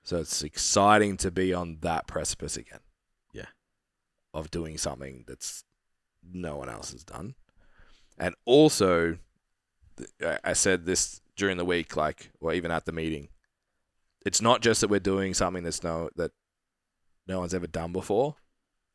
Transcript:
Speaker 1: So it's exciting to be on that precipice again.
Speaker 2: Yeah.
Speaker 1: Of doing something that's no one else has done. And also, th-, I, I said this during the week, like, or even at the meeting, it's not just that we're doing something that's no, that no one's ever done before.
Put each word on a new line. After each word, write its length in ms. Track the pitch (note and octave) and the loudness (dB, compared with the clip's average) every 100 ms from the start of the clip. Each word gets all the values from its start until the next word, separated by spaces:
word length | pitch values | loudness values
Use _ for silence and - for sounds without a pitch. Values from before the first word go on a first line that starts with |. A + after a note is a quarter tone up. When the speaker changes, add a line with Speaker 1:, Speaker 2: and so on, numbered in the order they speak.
Speaker 1:
So 200 | - F2 | -4 -6
it's 220 | D2+ - | -4 -6
exciting 720 | D#2 - - G#2 G2+ G#2+ G#2 F#2+ | -6 -4 2 4 6 6 4 0
to 120 | F#2+ | -4
be 240 | F2 F#2 | 0 0
on 260 | F2+ F2 D#2+ | 0 -4 -6
that 260 | E2+ D#2+ - | -4 -4 -4
precipice 480 | - D2+ - D#2 - | -6 -6 -8 -10 -10
again. 240 | - A1 _ _ _ _ _ | -12 -20 _ _ _ _ _
Speaker 2:
Yeah. 140 | - - _ _ _ _ _ _ _ _ | -18 -18 _ _ _ _ _ _ _ _
Speaker 1:
Of 160 | E2 D#2 | -12 -8
doing 280 | F2 D#2+ D#2 | -8 -8 -6
something 480 | E2 C2+ C2+ C2 A#1+ | -6 -6 -12 -16 -18
that's 380 | C2 - - _ _ _ _ _ _ | -12 -12 -12 _ _ _ _ _ _
no 320 | E2+ F2+ E2+ D2 | -14 -10 -8 -8
one 140 | B1+ | -10
else 240 | A1 - | -12 -14
has 100 | B1 | -16
done. 320 | - - G2 - _ _ _ _ - - _ _ | -16 -14 -12 -14 _ _ _ _ -20 -20 _ _
And 160 | F2 - - | -6 -4 6
also, 720 | C3+ D#3 - F#2+ E2+ E2+ E2 - _ _ _ _ _ _ - | 8 8 6 4 4 2 -2 -12 _ _ _ _ _ _ -18
th-, 120 | - _ | -18 _
I, 160 | E2 - - | -4 -2 -2
I 20 | |
said 320 | - G2+ F#2 E2 | 2 2 2 0
this 340 | F2+ - - _ - | -2 -2 -8 _ -4
during 220 | G2 F2+ | -2 0
the 80 | F2+ | 0
week, 320 | F2 D#2+ D#2 | 0 -2 -2
like, 340 | D2+ - - _ | -2 -4 -20 _
or 140 | E2 | -2
even 180 | F2 E2 | -2 -2
at 140 | D#2+ - | -4 -4
the 80 | |
meeting, 340 | E2 D#2+ D2+ D2 - _ _ _ _ _ _ _ _ | -6 -4 -6 -10 -20 _ _ _ _ _ _ _ _
it's 160 | G2+ - | -2 2
not 200 | A2+ A#2+ | 4 6
just 200 | A#2 A2 | 4 4
that 60 | G2+ | 4
we're 120 | G2+ | 2
doing 340 | F#2+ G2 F#2+ | 2 0 0
something 300 | F2+ F2+ F2+ | 0 -2 -2
that's 180 | E2+ D#2+ | -6 -6
no, 260 | E2+ E2 E2+ - | -4 -4 -6 -4
that 160 | E2 _ _ _ _ _ _ _ _ _ - | -6 _ _ _ _ _ _ _ _ _ -8
no 140 | F#2 | -6
one's 160 | F2 F#2 | -4 -4
ever 100 | E2+ | -4
done 260 | E2 E2+ | -6 -4
before. 440 | F2+ - G#2 C#3+ - _ _ _ _ _ | -6 0 0 0 -4 _ _ _ _ _